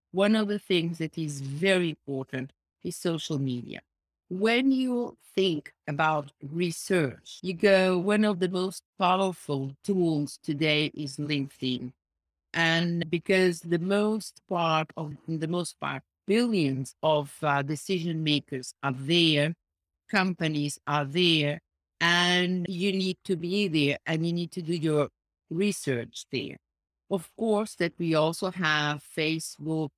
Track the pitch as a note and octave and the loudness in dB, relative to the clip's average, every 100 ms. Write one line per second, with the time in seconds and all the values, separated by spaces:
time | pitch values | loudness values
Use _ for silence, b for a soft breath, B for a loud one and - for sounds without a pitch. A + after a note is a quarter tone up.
0 | _ F3+ G3+ A3 G#3 G#3 - F#3 E3 E3 | _ 0 4 4 0 -2 0 0 0 -4
1 | D#3+ - D#3 C#3+ C#3 C#3+ F#3+ F#3 E3+ D3+ | -6 -4 -6 -6 -8 -2 2 2 2 -4
2 | - C3+ C3+ C3 C3 _ _ _ - - | -8 -8 -6 -8 -8 _ _ _ -10 -4
3 | F3+ E3 - D3+ C3+ B2 A#2 - - _ | -2 -2 -2 -2 -2 -4 -6 -14 -16 _
4 | _ _ - F3+ A3 A#3 C4+ C4 B3+ A#3+ | _ _ -12 -2 2 4 2 2 0 -2
5 | A#3+ - _ - F#3+ D#3 - - - D3 | -4 -10 _ 0 0 0 -6 -12 -6 0
6 | D#3 D#3 C#3+ - C#3+ E3 F3 D#3+ - F#3 | 2 0 -4 -12 -10 -4 -2 -4 0 2
7 | C#3+ - - - F3+ E3+ G#3 F#3+ F#3 F3+ | 2 -2 -16 -10 -8 2 4 6 6 2
8 | F#3 G#3 G#3+ F#3+ F#3 F#3 F#3 - - - | 2 2 2 2 0 0 -4 -6 -14 0
9 | F#3 F#3 F#3+ F3 - C#3+ C3+ C#3 - F#3+ | 2 4 2 -2 -4 -4 -4 -6 -2 2
10 | E3+ D3+ D3 - - D3 D#3+ D3+ D3+ - | 2 2 -2 -6 -6 0 2 2 0 -4
11 | D3 C3 D3 D3 C#3 - C3 B2+ B2 - | -8 -6 -4 -2 -4 -6 -4 -4 -6 -14
12 | _ _ _ _ _ E3 E3 E3 E3+ E3+ | _ _ _ _ _ 0 2 2 2 -2
13 | E3 E3+ - F#3+ F#3 E3+ E3+ E3+ F3+ G3+ | -2 -2 2 4 4 0 -2 -2 0 0
14 | G#3+ A3 - - - F3+ E3 D#3 D#3 - | 2 -2 -6 -16 -6 -2 0 0 -2 -6
15 | D3+ C#3+ - D#3+ D#3+ F3 F3 - C#3 C3+ | -10 -10 -6 -4 -2 -2 -4 -6 -6 -8
16 | - _ - G#3+ A#3+ G#3+ C#3+ C3+ C3+ - | -10 _ 0 2 2 2 2 0 -6 -2
17 | D#3 D3+ C#3+ - D3+ C#3+ C#3 D3+ - F#3+ | 0 2 0 -4 0 0 0 -4 -2 -2
18 | E3+ D#3+ D#3 D3 - C3+ B2+ - C#3 B2+ | -2 -2 2 0 0 -8 -10 -6 -4 -4
19 | C3+ E3+ E3 D3+ D3 E3+ _ _ _ _ | 0 4 4 4 2 -2 _ _ _ _
20 | - G#3 F#3+ F3 D#3+ D3+ D3 - - D3 | -2 0 0 0 -2 -2 -4 -6 -2 -2
21 | C#3 D#3+ F3+ D#3+ D3 C#3+ - _ _ - | 0 2 4 4 2 -2 -10 _ _ 0
22 | E3+ F3 F3 F3+ F3+ F#3 F3 F3 G3 F#3+ | 2 4 4 2 2 -2 -4 -2 0 0
23 | F#3 F3+ - F3+ E3+ G3+ G3+ D#3 C#3+ C#3 | -2 -4 -4 -4 -2 0 0 2 2 0
24 | - D#3+ E3+ E3+ F3 - D#3+ E3+ D#3 D3+ | -2 -2 0 -2 -4 -6 -4 -2 0 2
25 | C3+ - _ _ - D#3+ G#3 F#3 - B2 | 0 -4 _ _ -8 -2 0 0 -2 -4
26 | A2+ - - C3 - C2 _ _ _ _ | -4 -12 -8 -8 -8 -10 _ _ _ _
27 | - G3 D#3+ - A3+ G#3 G#3+ - E3+ - | -6 -6 -6 -4 0 0 -2 -2 -4 -2
28 | E3+ D#3+ D#3 E3+ F#3 F3+ D#3+ D3+ D3 D3 | 0 2 2 0 -6 -2 0 2 0 -2
29 | - - D#3 D#3+ - - D3 D#3+ D3+ | -6 -4 -2 -2 -6 -10 -4 -4 -4